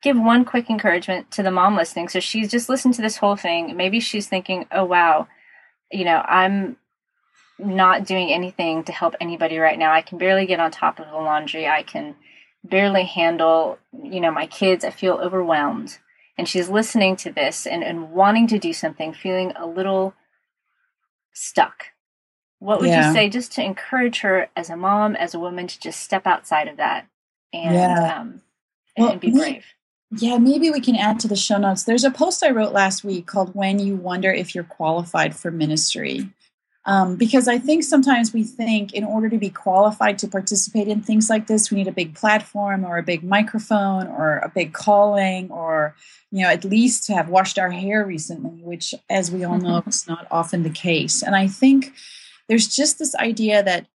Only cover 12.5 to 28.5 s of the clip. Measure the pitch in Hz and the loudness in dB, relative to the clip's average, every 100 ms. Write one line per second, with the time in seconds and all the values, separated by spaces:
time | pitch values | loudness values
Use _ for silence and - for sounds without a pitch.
12.5 | _ - 190 202 196 185 180 165 170 165 | _ -2 2 4 2 0 0 0 2 4
13.5 | 165 160 - _ - 143 185 165 156 160 | 4 2 -6 _ -18 -10 -2 -2 -2 -8
14.5 | - 196 180 - - 185 180 180 185 175 | -2 0 2 -2 -4 -2 -2 -2 -4 0
15.5 | 156 143 113 - - _ _ _ - 170 | 0 0 -4 -10 -18 _ _ _ -8 -4
16.5 | 185 175 202 226 233 190 190 175 - - | -4 0 0 0 2 2 0 -6 -4 -4
17.5 | - - 170 - 170 160 170 196 226 233 | -4 -8 -6 -6 -8 -6 4 4 6 4
18.5 | 214 170 165 160 156 160 160 190 185 185 | 2 -2 -4 -6 -6 -10 -8 -4 -4 -4
19.5 | - 170 170 190 190 190 - _ _ _ | -8 -10 -4 -2 0 -2 -6 _ _ _
20.5 | _ _ _ _ _ _ _ _ - - | _ _ _ _ _ _ _ _ -16 -6
21.5 | - - - - _ _ _ _ _ _ | -2 -2 -2 -20 _ _ _ _ _ _
22.5 | _ 190 208 175 170 156 160 208 233 240 | _ -2 0 4 4 4 4 2 0 -6
23.5 | - 202 190 - 262 247 240 202 185 - | -6 -6 -6 -4 -2 0 0 0 0 0
24.5 | - 165 170 185 208 214 202 170 170 175 | -6 -10 -4 0 2 2 0 -4 -6 -8
25.5 | 180 180 - 165 160 - 190 - 320 - | -8 -10 -12 -12 -12 -4 -2 0 -2 0
26.5 | 156 151 147 151 - - _ _ _ _ | -2 -2 -4 -4 -4 -8 _ _ _ _
27.5 | 170 170 175 180 175 165 156 - 180 _ | -8 0 2 2 2 0 -4 -10 -16 _